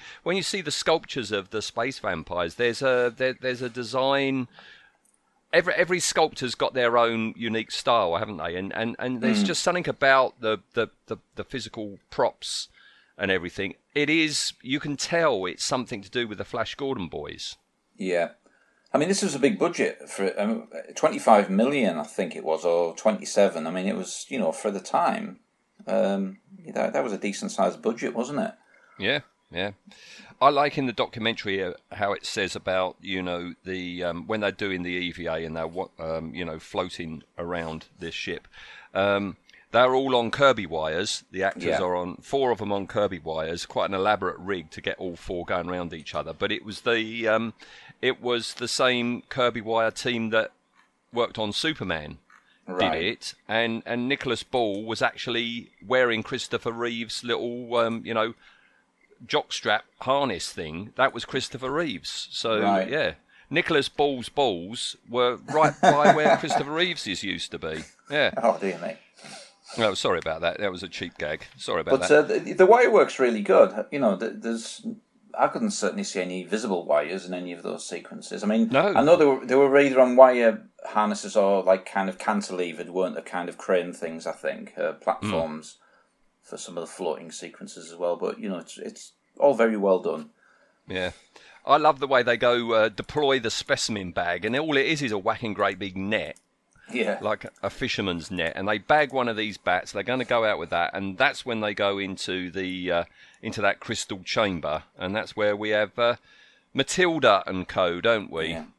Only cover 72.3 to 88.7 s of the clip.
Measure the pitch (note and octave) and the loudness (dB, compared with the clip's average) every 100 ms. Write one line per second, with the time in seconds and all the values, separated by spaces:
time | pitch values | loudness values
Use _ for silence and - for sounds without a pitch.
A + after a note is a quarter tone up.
72.3 | - - - F#3 A#3 B3 G#3 C#3+ - B2+ | 2 0 8 10 12 10 8 6 6 4
73.3 | A2 G2+ F#3+ G#2+ A2 G#2 D3 A#2+ F#2+ A2 | 4 4 8 8 6 -6 2 2 2 -2
74.3 | G#2 A#2 A2+ - - A2+ G#2+ _ _ _ | -6 -6 -6 -8 -12 -12 -12 _ _ _
75.3 | - C#3+ C#3+ A2+ - G2 G2 G2 G2 F2+ | 0 0 2 -2 -2 -4 -4 -6 -4 -4
76.3 | F#2 F2 A2 A2 F2+ D#2+ D2 D2+ F#2 F2+ | -4 -4 -4 -2 -4 0 0 0 -6 -6
77.3 | F2+ F2 F2 F#2 F2+ - F2 - - - | -8 -8 -10 -8 -10 -10 -12 -12 -16 -12
78.3 | F#2+ G#2 A2 A2+ C3 G3 F#3+ C#3+ F3 D3 | -4 0 2 4 4 4 4 6 8 8
79.3 | C3 B2 C3 C#3 C#3 C#3+ C3 B2+ B2 C3 | 4 2 4 8 8 6 6 6 12 10
80.3 | B2 A#2 G#2+ - _ - A2 G#2+ G#2 G2+ | 10 4 4 -8 _ -4 0 0 0 0
81.3 | G#2+ G2 G2 F#2 F#2+ - G2+ F#2+ F#2 - | 2 4 4 4 2 2 -4 -2 -4 -2
82.3 | G#2+ G2+ F2+ F2 D#2+ F2 F2+ F#2 D2+ - | -2 -2 -4 -4 -6 -6 -2 -2 -2 -8
83.3 | F2+ F2 - - F#2 F2+ E2+ E2+ E2 E2 | -6 -6 -10 0 0 0 -8 -10 -8 -10
84.3 | - C#2+ - - - E2 D#2+ - - G#2 | -6 -6 -8 -12 -6 -6 -4 -4 -4 -2
85.3 | F2 D#2+ D#2 D2+ - _ _ _ _ _ | -2 -4 -6 -14 -20 _ _ _ _ _
86.3 | _ - - - E2+ E2 - F2+ - E2+ | _ -18 -16 -12 -10 -12 -6 -6 -6 -8
87.3 | - E2+ - - - E2 E2+ F2 E2+ F2+ | -14 -16 -16 -18 -18 -18 -6 -4 -2 -4
88.3 | F2 G#2 F2+ E2 | -6 -6 -8 -10